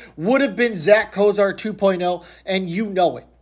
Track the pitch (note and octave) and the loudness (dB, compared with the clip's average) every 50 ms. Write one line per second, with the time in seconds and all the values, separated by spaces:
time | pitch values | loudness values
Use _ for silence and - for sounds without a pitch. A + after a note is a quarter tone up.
0 | - - - D#3 D#3+ G#3+ C4 C#4 C#4 A3+ F#3 G#3 A#3+ A#3 G#3+ E3+ D3 G3 G#3 A3 | -20 -18 -12 -6 0 0 2 2 2 0 0 0 -2 -2 -2 -2 2 4 4 4
1 | G#3 - - G3 G#3 G#3 G3 G3+ G3 G3 F#3+ - - G#3+ G3 - G3+ G3 F#3+ F3 | 4 0 -2 0 2 2 2 2 0 0 -2 -4 -8 -8 -4 0 0 0 0 0
2 | F3+ F3+ F3+ E3+ - - - - - F#3+ F#3+ F#3+ F#3+ E3+ E3+ G#3 A3+ G3+ F#3+ F3+ | -2 -2 -4 -4 -8 -14 -20 -14 -8 -4 -4 -4 -4 -4 -4 -4 -6 -4 0 0
3 | F3 D3+ B2 - - _ _ _ | 0 0 0 -4 -12 _ _ _